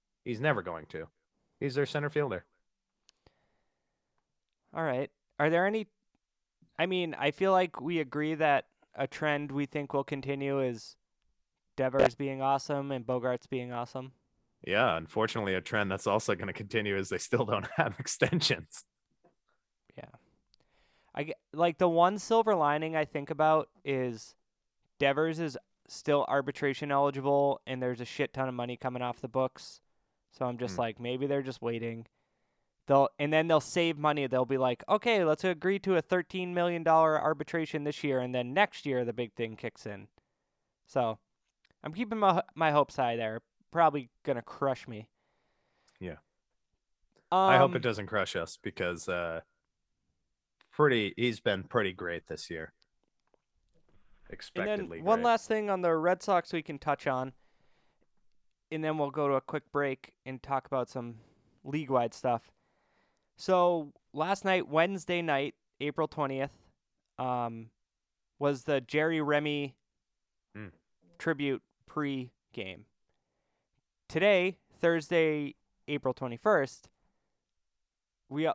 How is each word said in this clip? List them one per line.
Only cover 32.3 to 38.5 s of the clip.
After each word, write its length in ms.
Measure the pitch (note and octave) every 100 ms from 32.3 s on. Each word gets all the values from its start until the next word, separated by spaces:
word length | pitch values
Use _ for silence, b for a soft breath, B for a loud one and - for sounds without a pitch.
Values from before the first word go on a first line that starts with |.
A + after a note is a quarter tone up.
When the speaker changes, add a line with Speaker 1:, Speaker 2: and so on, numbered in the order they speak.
| _ _ _ _ _ -
Speaker 2:
They'll, 220 | C#3 C3+ -
and 140 | D3
then 140 | D#3 E3
they'll 120 | D#3
save 360 | - F3+ E3+ D3+
money. 280 | D3+ D3 C3+
They'll 180 | B2+
be 140 | B2 C3
like, 240 | C3 A#2+ -
"Okay, 360 | G#3 A#3+ G#3+
let's 200 | D#3+ D#3
agree 340 | F#3 E3 F#3 G3
to 160 | F#3+ F3
a 60 |
thirteen 500 | - F#3 E3 F#3 F3+
million 300 | F3 F3 E3+
dollar 360 | E3 D#3+ D#3+ D#3
arbitration 640 | - D3+ D3+ E3 D#3 D3+
this 180 | D3 -
year," 160 | D3 C3
and 140 | B2+
then 180 | B2+ B2